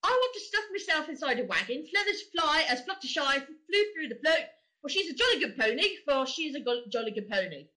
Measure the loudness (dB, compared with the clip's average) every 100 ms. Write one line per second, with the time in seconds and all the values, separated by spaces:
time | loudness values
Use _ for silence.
0 | 4 4 2 -2 -4 -4 -2 -6 0 0
1 | 0 -4 -2 0 0 -2 -2 -4 -2 -2
2 | 0 -2 -2 0 2 4 2 0 -2 -6
3 | -4 0 2 2 0 -16 _ 2 2 0
4 | -6 -2 4 4 2 -14 _ _ -4 -2
5 | -2 2 2 2 0 0 0 2 0 -2
6 | 0 0 2 -2 -4 -4 -2 -2 -2 -4
7 | -2 -4 -2 -2 -2 -6 -16